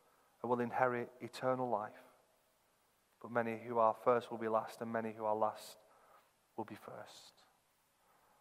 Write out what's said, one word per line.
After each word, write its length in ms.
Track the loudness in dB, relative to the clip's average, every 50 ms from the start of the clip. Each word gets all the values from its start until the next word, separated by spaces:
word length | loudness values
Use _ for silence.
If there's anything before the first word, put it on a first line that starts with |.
| _ _ _ _ _ _ _ _
and 80 | -2 2
will 120 | 2 2
inherit 520 | 2 0 2 2 2 4 4 2 -2 -4 -8 -10
eternal 480 | -12 -12 -8 -2 0 0 2 2 0 0
life. 240 | -2 -2 -2 -4 -10 -16 -20 -20 -20 _ _ _ _ _ _ _ _ _ _ _ _ _ _ _ _ _ _ _ _ -16
But 120 | -10 -2 0
many 260 | 0 0 0 -2 -4
who 200 | -6 -2 2 6
are 140 | 6 6 4
first 380 | 4 4 4 4 4 2 -2
will 80 | -6 -4
be 100 | -2 0
last, 320 | 0 0 0 -2 -6 -8
and 120 | -6 -4 -4
many 200 | -4 -4 -4 -6
who 120 | -4 -2
are 100 | 0 0
last 420 | 2 2 0 0 -4 -12 -16 -18 -20 _ _ _ _ _ -20 -20 -20 _ _ _ _ _ _ _
will 80 | -10 -10
be 120 | -10 -12
first." 680 | -14 -14 -14 -14 -14 -14 -16 -18 -20 -20 -20 -20 _ _ _ _ _ _ _ _ _ _ _ _ _ _ _ _ _ _ _ _ _